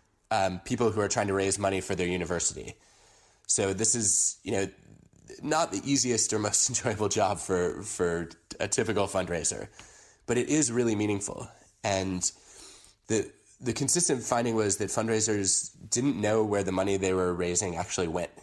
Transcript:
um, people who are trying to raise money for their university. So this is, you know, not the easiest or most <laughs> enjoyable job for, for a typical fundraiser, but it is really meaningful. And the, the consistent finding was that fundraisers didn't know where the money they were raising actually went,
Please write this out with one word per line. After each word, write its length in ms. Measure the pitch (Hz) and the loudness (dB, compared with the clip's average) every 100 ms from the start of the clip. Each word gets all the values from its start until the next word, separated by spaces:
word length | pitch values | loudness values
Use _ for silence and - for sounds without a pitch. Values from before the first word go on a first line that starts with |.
| _ _ - | _ _ -2
um, 300 | 110 95 90 | 0 0 -2
people 300 | - 117 117 | -4 0 2
who 100 | 101 | 2
are 80 | 101 | 0
trying 200 | - 104 | 0 0
to 60 | |
raise 240 | 98 98 98 | 0 0 0
money 220 | 98 95 | 0 0
for 140 | - | -2
their 120 | 92 90 | -2 -2
university. 680 | 90 85 87 - - - - _ _ - _ _ _ - | -2 -2 -2 -2 -4 -10 -16 _ _ -20 _ _ _ -4
So 260 | - 98 | 0 0
this 220 | 95 113 | 0 0
is, 440 | 120 104 - - - | 2 2 2 0 -4
you 100 | - | -4
know, 160 | 104 98 - - - - _ - - | -2 -2 -6 -20 -20 -20 _ -20 -10
not 280 | 151 156 170 | -2 0 0
the 100 | - | -2
easiest 480 | - 139 127 110 - | 0 0 2 2 0
or 60 | 110 | 0
most 300 | 107 - - | 0 0 0
<laughs> 0 | |
enjoyable 380 | 120 127 104 104 | 0 -2 0 0
job 300 | 107 98 98 | 2 2 0
for, 440 | - 92 87 - | 0 0 0 -2
for 460 | 104 - 87 85 82 - - - | -8 -2 0 0 -4 -10 -14 -6
a 100 | 104 | -2
typical 380 | - 113 104 98 | 0 0 0 0
fundraiser, 600 | 98 85 85 78 - - - - - - _ - | 0 -2 -2 -2 -4 -8 -16 -20 -20 -20 _ -2
but 120 | 120 | 0
it 100 | - | 2
is 220 | 147 131 | 2 2
really 220 | 117 117 | 2 2
meaningful. 540 | 104 104 101 - - 120 - - _ | 2 0 0 -4 -10 -12 -18 -20 _
And 460 | 110 98 95 90 - - - - - - - _ - | 0 0 0 -2 -4 -4 -16 -20 -20 -20 -20 _ -2
the, 220 | 107 92 - _ - | 0 -2 -8 _ -8
the 120 | 120 | -4
consistent 500 | 113 135 175 - 131 | -2 0 2 2 0
finding 320 | - 120 120 | 0 0 2
was 240 | 113 107 98 | 2 2 0
that 100 | 101 | -2
fundraisers 840 | - 110 110 110 104 95 - - - - | -2 0 2 2 2 2 0 -2 -10 -4
didn't 300 | 123 139 104 | 0 0 2
know 240 | 104 110 | 2 4
where 180 | 107 101 | 4 2
the 100 | 95 | 2
money 240 | 92 98 98 | 2 2 2
they 160 | 95 | 2
were 220 | 92 90 | 2 2
raising 420 | 87 87 90 95 85 | 0 0 0 -2 -4
actually 320 | 87 - 85 | -4 -2 -2
went, 220 | 85 85 - | -2 -6 -10